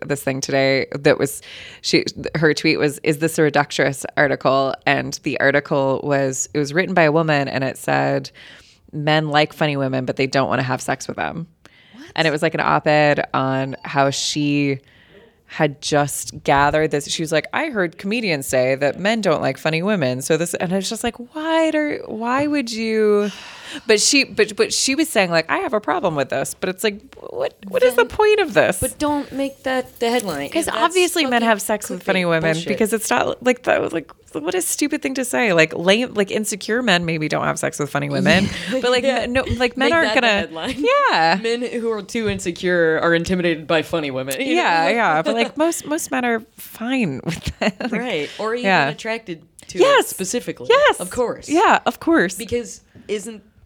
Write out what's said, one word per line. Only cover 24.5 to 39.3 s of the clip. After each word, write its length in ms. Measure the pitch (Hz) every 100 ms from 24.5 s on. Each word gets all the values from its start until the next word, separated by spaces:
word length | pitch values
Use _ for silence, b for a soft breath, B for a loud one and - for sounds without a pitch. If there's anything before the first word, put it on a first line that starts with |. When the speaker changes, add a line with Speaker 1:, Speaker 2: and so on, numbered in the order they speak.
Speaker 1:
but 180 | 208 220
she 220 | - -
was 140 | 269 311
saying, 220 | 220 185
like, 180 | 165 -
"I 80 | 147
have 140 | 370
a 60 | 214
problem 340 | - - 190
with 140 | 151 135
this," 240 | 127 143
but 140 | - 185
it's 140 | 185
like, 160 | 220 208 - -
what, 400 | - - - - 196
what 160 | 508
is 120 | 494
the 100 | 494
Speaker 2:
Then 40 | 466 -
Speaker 1:
point 220 | 427 427
of 140 | 330
this? 240 | 190 120 185
Speaker 2:
But 160 | 254 -
don't 320 | 294 294 -
make 320 | 269 277 277
that 340 | 262 262 254 -
the 100 | 233
headline. 420 | 240 208 143 139
Speaker 1:
'Cause 160 | 320 311
Speaker 2:
That's 100 | -
Speaker 1:
obviously 460 | 330 359 349 339
men 80 | 277
Speaker 2:
fucking 160 | 240 233
Speaker 1:
have 120 | 208
sex 280 | - 214 -
with 120 | 185
funny 180 | - 185
Speaker 2:
clickbait 60 | 175
Speaker 1:
women 240 | 165 160
Speaker 2:
bullshit. 140 | 160 170
Speaker 1:
because 240 | 185 214
it's 180 | 220 -
not, 320 | 247 - -
like, 220 | 254 247
that 160 | - -
was, 120 | -
like, 180 | - - - _
what 200 | - 311
a 80 | 370
stupid 400 | - - 294 302
thing 120 | 277
to 100 | 269
say! 280 | 247 254 233
Like, 220 | 170 160
lame, 400 | - 175 214 254
like, 160 | 208 196
insecure 500 | 214 214 196 - 226
men 240 | 240 175
maybe 220 | 170 160 151
don't 160 | 151
have 140 | 143 151
sex 220 | 139 -
with 100 | 143
funny 180 | 143 143
women, 400 | 139 139 175 196 -
Speaker 2:
<laughs> 100 | 180
Speaker 1:
but, 140 | 262 240
like, 100 | 254
Speaker 2:
Yeah. 160 | 269 247
Speaker 1:
men, 60 | 240